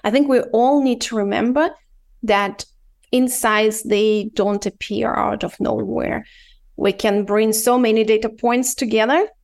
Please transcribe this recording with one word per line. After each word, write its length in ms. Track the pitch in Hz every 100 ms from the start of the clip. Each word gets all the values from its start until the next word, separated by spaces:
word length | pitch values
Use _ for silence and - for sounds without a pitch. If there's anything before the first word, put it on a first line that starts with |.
| 214
I 40 |
think 180 | 254 285
we 120 | 254 -
all 300 | 220 254 285
need 180 | 269 240
to 140 | - 220
remember 540 | 202 208 233 269 339 - _ _ _ _
that 420 | 214 202 196 - - _ _ _ _
insights, 760 | 254 254 - 233 214 214 220
they 460 | - 208 214 214 208
don't 320 | - 202 202 202
appear 480 | - - 214 226
out 280 | - - 208
of 140 | 208 -
nowhere. 680 | - 226 196 226 - - - - - _ _ -
We 160 | 202
can 320 | 196 220 202
bring 300 | 196 208 220
so 240 | 214 247 247
many 260 | 233 220
data 240 | 220 220 220
points 460 | 220 240 240 254
together 520 | - 233 220 220 311 427 _